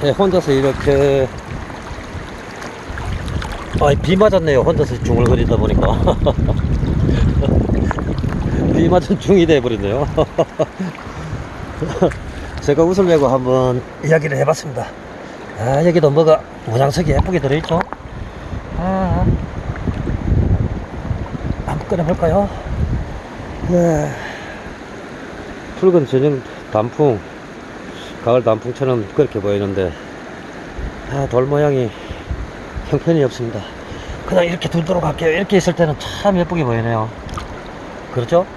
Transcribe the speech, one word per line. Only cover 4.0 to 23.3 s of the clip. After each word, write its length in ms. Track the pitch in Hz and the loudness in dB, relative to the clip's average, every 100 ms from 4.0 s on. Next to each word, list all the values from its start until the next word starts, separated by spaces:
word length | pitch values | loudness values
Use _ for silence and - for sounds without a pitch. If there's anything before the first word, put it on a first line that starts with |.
| 139 185 | 4 6
맞았네요. 440 | 214 190 160 135 | 6 6 4 4
혼자서 420 | 117 160 143 123 | 4 4 2 0
중얼거리다 540 | - - 120 120 117 113 | 0 4 4 4 4 4
보니까. 420 | 104 - 92 113 - 226 - - - - - - - - - - - - - - - - - - - 160 - - - - - | 4 4 4 4 2 4 2 2 2 2 2 0 2 2 2 4 4 4 4 2 2 0 0 -2 -4 -2 -2 -2 -2 0 2
<laughs> 0 | |
비 140 | - 165 | 4 4
맞은 300 | 175 170 - | 4 2 -2
중이 260 | 135 190 170 | 4 4 6
돼버렸네요. 600 | 151 123 113 98 117 147 156 | 4 4 -2 0 0 0 0
<laughs> 100 | 156 - 165 - 156 - 185 - - - 160 - - - - - 165 - 170 - - - - - | 0 0 -2 0 -4 -2 -8 -8 -14 -12 -10 -8 -10 -12 -12 -8 -6 0 0 0 -10 -10 -10 -8
제가 200 | - 143 | 0 4
웃으려고 460 | 165 185 185 165 139 | 4 4 4 6 6
한번 540 | 131 127 131 127 127 - - | 2 4 4 4 0 -4 -6
이야기를 320 | 147 160 147 139 | 2 2 2 0
해봤습니다. 480 | 139 156 160 123 120 - - - - - - - | 2 0 -2 -8 -8 -12 -16 -14 -16 -14 -14 -6
아, 260 | 113 139 | 0 2
여기도 260 | 170 170 151 | 4 6 6
뭐가 300 | 143 160 156 - - | 6 6 4 2 -12
모양석이 460 | - 113 139 143 170 | -4 2 2 2 2
예쁘게 260 | 143 151 180 | 2 2 2
들어있죠? 400 | 135 147 160 165 - - - - - - - - - - | 2 0 0 -2 -2 -6 -12 -12 -12 -12 -10 -10 -8 -4
아, 480 | 175 190 190 180 175 - - - - - - - - - - - - - - - - - - - - - - - - | -2 0 0 2 2 0 -2 -8 -8 -6 -4 -4 -4 -2 2 2 4 2 0 -4 -8 -10 -6 -6 -6 -8 -6 -6 -4
한번 220 | 151 - | -6 -2
꺼내볼까요? 600 | 190 160 180 170 175 202 - - - - - - - - | -2 0 0 2 2 0 -4 -6 -2 -2 -2 -4 -10 -12